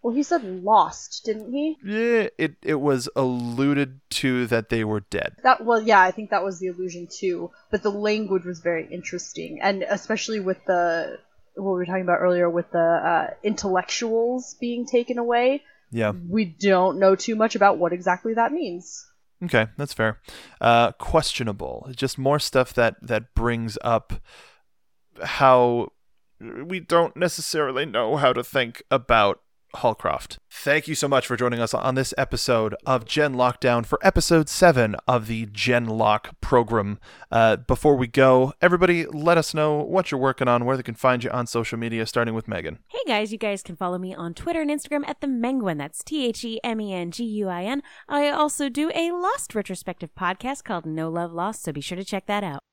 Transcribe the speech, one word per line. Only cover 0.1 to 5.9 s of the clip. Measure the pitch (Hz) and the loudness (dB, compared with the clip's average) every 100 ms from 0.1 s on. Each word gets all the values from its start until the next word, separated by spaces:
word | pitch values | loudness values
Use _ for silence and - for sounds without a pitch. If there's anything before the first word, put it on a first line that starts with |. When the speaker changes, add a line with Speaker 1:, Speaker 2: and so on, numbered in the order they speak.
Speaker 1:
he | 240 | -2
said | 285 339 | 0 -2
lost, | 214 185 185 220 156 - - - | -2 -6 2 4 4 -2 -14 -12
didn't | 226 214 214 | -6 -6 -4
he? | 262 311 311 | -4 -2 -4
Speaker 2:
Yeah, | 196 214 233 233 202 - | -6 -2 2 2 0 -2
it, | 156 - | -4 -4
it | - 151 | -4 0
was | 143 131 120 - | 2 0 0 -2
alluded | 131 123 120 120 139 143 139 135 _ | 0 0 -4 0 2 2 0 -6 _
to | - 135 127 120 | -2 0 2 2
that | 117 107 | 0 0
they | 113 | -2
were | 107 107 | 0 -2
dead. | 98 95 - - | -2 -4 -4 0
Speaker 1:
That, | 254 262 | 4 4
well, | 226 233 | 4 0
yeah, | 220 | 6